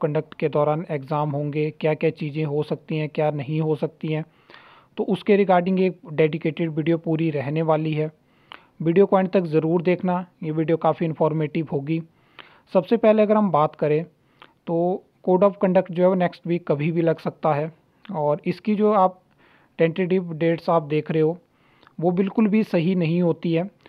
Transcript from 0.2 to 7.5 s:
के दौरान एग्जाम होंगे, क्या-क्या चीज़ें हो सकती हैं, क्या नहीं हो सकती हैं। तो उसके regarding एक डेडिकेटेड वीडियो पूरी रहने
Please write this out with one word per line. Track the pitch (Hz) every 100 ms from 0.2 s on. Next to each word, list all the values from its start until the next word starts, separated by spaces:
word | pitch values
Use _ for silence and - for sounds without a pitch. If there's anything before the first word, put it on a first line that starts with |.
| 151 -
के | 160
दौरान | 147 147 156 175
एग्जाम | 151 135 151 151
होंगे, | 143 147 147 151
क्या-क्या | 151 160 151 165
चीज़ें | 160 151 143 151
हो | 147
सकती | 147 151 - 156
हैं, | 151
क्या | - 151
नहीं | 151 135 156
हो | 156 151
सकती | 156 - 160
हैं। | 156 160 _ _ - - - _ -
तो |
उसके | 220 196 - 196 190
regarding | 180 175 185
एक | 185 180 -
डेडिकेटेड | 151 160 160 - - 170
वीडियो | 156 156 165
पूरी | - 160 165
रहने | 147 131